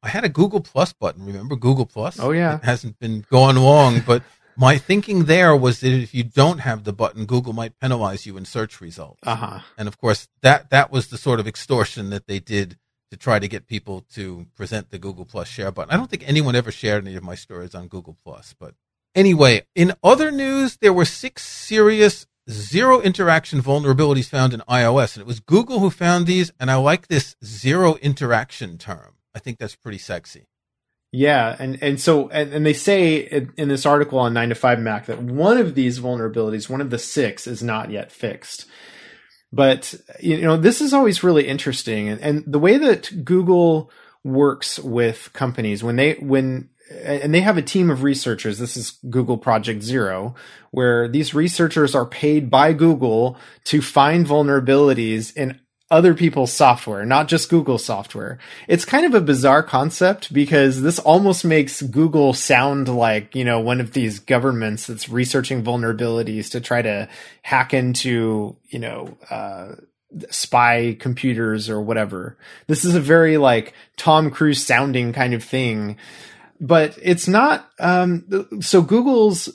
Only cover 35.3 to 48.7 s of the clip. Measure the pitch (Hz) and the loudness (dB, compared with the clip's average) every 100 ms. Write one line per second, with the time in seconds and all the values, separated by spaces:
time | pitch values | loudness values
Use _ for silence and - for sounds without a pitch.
35.3 | 131 180 247 190 135 127 123 123 123 113 | -2 2 2 2 0 -2 -2 -6 -6 -6
36.3 | 110 110 107 104 131 139 117 - - 117 | -4 -4 -6 -8 -8 -6 -8 -6 -2 -2
37.3 | - - 113 120 110 107 104 - _ 117 | -4 -12 -8 -6 -6 -8 -10 -12 _ -10
38.3 | - - - - - - - - - _ | -10 -16 -18 -20 -20 -20 -20 -20 -20 _
39.3 | _ _ 127 135 131 - - _ - 175 | _ _ 2 2 2 -4 -16 _ -10 -4
40.3 | 156 160 160 170 240 294 277 247 180 180 | -2 0 4 4 2 0 2 2 2 2
41.3 | 160 139 139 - 123 - 110 104 107 147 | 2 2 -4 -6 -6 -6 -6 -4 -6 -4
42.3 | 147 151 147 170 262 294 208 - 180 127 | -4 -2 0 2 4 2 0 -2 -12 0
43.3 | 180 180 180 170 160 156 _ _ _ 135 | 0 2 4 4 2 -4 _ _ _ -4
44.3 | 131 143 135 - - 139 120 117 113 - | 2 2 0 -10 -10 -6 -2 -2 -2 -16
45.3 | - 131 123 110 101 117 120 143 160 143 | -6 -6 -4 -4 -4 -4 0 0 0 0
46.3 | 135 131 131 123 _ _ - 151 143 143 | 0 0 -6 -12 _ _ -14 -8 -4 2
47.3 | 160 196 180 - 196 175 131 139 135 - | 2 2 0 0 0 0 2 0 -2 -4
48.3 | 110 110 104 120 | -4 -6 -6 -8